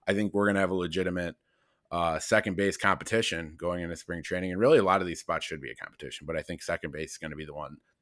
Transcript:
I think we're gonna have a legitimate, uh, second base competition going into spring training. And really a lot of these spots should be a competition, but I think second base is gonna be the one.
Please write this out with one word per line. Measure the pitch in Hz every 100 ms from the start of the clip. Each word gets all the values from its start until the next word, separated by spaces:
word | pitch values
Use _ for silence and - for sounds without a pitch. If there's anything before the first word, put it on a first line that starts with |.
| -
I |
think | 101 104
we're | 101 101
gonna | 98
have | 95
a | 92
legitimate, | 87 87 92 90 87 - _ _ _ _ -
uh, | 87 85 80
second | - 107 104 92
base | 101 92
competition | 98 95 - 113 110 82 80 78
going | 85 87
into | 85 82
spring | - 87
training. | 78 90 92
And | 90
really | 120 156
a |
lot | 95 95
of | 90
these | 82
spots | - 82 -
should | 80
be | 67
a | -
competition, | - - 69 - 73
but | 80
I |
think | 76 87
second | - 85 82
base | 73 78
is | -
gonna | 80 76
be | 76
the |
one. | 73 73 73 _ _